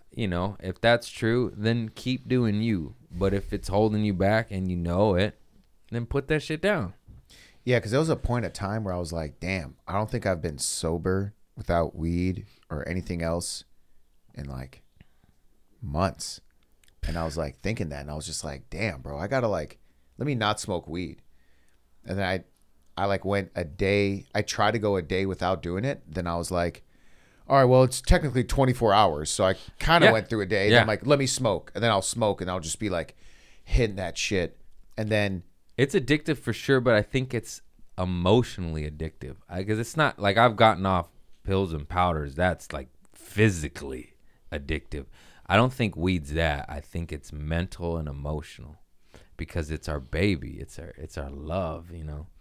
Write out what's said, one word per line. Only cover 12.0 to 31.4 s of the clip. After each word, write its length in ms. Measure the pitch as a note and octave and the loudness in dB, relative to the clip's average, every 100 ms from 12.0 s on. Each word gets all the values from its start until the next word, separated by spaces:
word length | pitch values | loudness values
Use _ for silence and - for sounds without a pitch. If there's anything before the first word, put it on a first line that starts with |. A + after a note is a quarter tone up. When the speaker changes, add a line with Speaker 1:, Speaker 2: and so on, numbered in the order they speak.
| E2 F2 F#2 F#2 G2+ _ - | -2 0 0 -2 -8 _ -10
Speaker 2:
or 180 | D2+ - | -8 -6
anything 340 | F2+ F2 F2 | -6 -4 -4
else 420 | E2 E2+ - - - - - - _ _ _ | -2 -4 -4 -10 -14 -20 -20 -20 _ _ _
in, 120 | - C#2 | -14 -12
like, 360 | C2 C2 - _ _ - _ _ _ _ _ _ _ | -10 -12 -16 _ _ -20 _ _ _ _ _ _ _
months." 600 | - D2 F#2+ - - - - _ _ _ _ _ - | -6 -2 -2 -2 -12 -14 -18 _ _ _ _ _ -4
And 100 | E2+ | -2
I 60 | |
was, 120 | D#2+ D2+ | -4 -4
like, 240 | D2+ - | -6 -4
thinking 260 | G2 A2 F2 | -6 -4 -4
that, 140 | C#2+ | -8
and 80 | C#2+ | -8
I 40 | |
was 120 | D2+ D#2 | -8 -8
just 180 | D2+ | -8
like, 260 | D#2 C#2 - | -8 -10 -12
"Damn, 300 | - A2 C#2+ | -6 -6 -6
bro, 160 | - C#2+ | -8 -8
I 80 | F#2+ | -2
gotta, 220 | C3+ A#2 | 0 0
like, 300 | F#2 D2+ - _ _ _ - | 0 -4 -12 _ _ _ -8
let 80 | D3 | -4
me 80 | |
not 260 | C3 G#2 A2 | -2 0 -2
smoke 260 | - F2+ - | -4 -6 -6
weed." 320 | E2+ E2+ - - - _ _ _ _ _ _ | -6 -6 -10 -20 -20 _ _ _ _ _ _
And 140 | - F#2+ | -8 -4
then 60 | F#2 | -2
I, 180 | F#2 - _ _ _ _ - | -2 -6 _ _ _ _ -2
I, 40 | G2 | 0
like, 180 | F#2+ | 0
went 260 | F#2+ G2+ F#2 | 0 -2 -2
a 100 | - | -4
day, 640 | D#2+ D2+ G2 G2+ G2+ G2 - | -6 -2 2 4 2 -2 -4
I 80 | G#2 | -4
tried 300 | G#2+ - G#2 | -2 2 2
to 60 | A2+ | 2
go 180 | G#2 G2 | 0 0
a 60 | |
day 240 | D#2 F#2 F#2+ | 0 -2 -2
without 360 | F#2 F2+ F#2+ | -2 -2 -2
doing 220 | F2 F2+ | -2 -4
it. 180 | B2+ - - | -4 -6 -8
Then 200 | D#2 E2+ | -6 -4
I 80 | E2+ | -4
was 140 | E2 | -2
like, 320 | F2+ F2 - - _ - - _ _ - | 0 0 -2 -14 _ -20 -20 _ _ 2
"All 80 | C#3 | 6
right, 80 | |
well, 180 | B2+ B2+ | 8 8
it's 180 | B2+ - | 6 4
technically 440 | - F3+ D3 B2+ | 4 4 4 0
twenty-four 480 | A#2+ - C3 B2 A#2 | 0 2 2 4 6
hours." 380 | G2+ G2+ D2 D#2 | 6 6 4 -4
So 140 | - | 2
I 100 | F#2+ F#2+ - - | 2 2 -4 -2
kinda 260 | - E3+ - | 4 8 8
Speaker 1:
Yeah. 40 | |
Speaker 2:
went 160 | A2 - | 6 2
through 140 | A2+ | -2
a 40 | F#2+ | 0
day. 180 | G2+ G#2 | 2 6
Then 40 | A#2 | 6
Speaker 1:
Yeah. 40 | |
Speaker 2:
I'm 40 | A2 | 6
like, 180 | G#2 C3+ | 2 4
"Let 120 | C#3+ | 2
me 80 | C3 | 2
smoke." 460 | - | 0